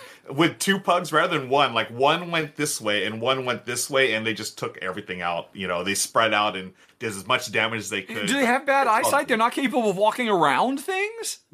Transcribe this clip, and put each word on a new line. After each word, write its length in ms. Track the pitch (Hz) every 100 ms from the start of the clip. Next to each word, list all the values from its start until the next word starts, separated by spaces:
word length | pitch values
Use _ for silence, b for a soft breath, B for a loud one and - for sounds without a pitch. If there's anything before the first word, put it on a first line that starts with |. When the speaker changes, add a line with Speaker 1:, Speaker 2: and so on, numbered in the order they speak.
| B B -
Speaker 1:
with 280 | 135 165 -
two 220 | - 196
pugs 340 | 190 175 -
rather 240 | 156 180 160
than 100 | 127
one, 260 | 139 135
like, 160 | 113 110
one 420 | 120 139 165 175
went 240 | 170 147 -
this 260 | 147 -
way 240 | 107 104 101
and 160 | 110
one 240 | 117 131 123
went 200 | 113 120
this 240 | 120 -
way, 240 | 135 131
and 120 | 110 113
they 80 |
just 240 | 104 110 -
took 200 | 120 -
everything 420 | 92 85 - 90
out. 280 | 87 85 -
You 140 | 101 92
know, 160 | 87
they 100 | 90
spread 400 | 98 - 120 113
out 220 | 104 104 92
and 160 | 92 b b _
did 100 | 113
as 180 | 98 95
much 240 | 127 113
damage 300 | 110 110 113
as 80 | 101
they 120 | 101
could. 240 | - 226 196
Speaker 2:
Do 60 |
they 120 | 277 240
have 200 | 254 277
bad 180 | 277 254
Speaker 1:
It's 20 |
all 60 | 220
Speaker 2:
eyesight? 240 | 240 277
Speaker 1:
good. 60 | 285
Speaker 2:
They're 80 | 233
not 140 | 233
capable 360 | 311 269 254 214
of 60 | 185
walking 300 | 214 214 233
around 520 | 190 151 135 226 269
things? 600 | - 381 415 453 427 - _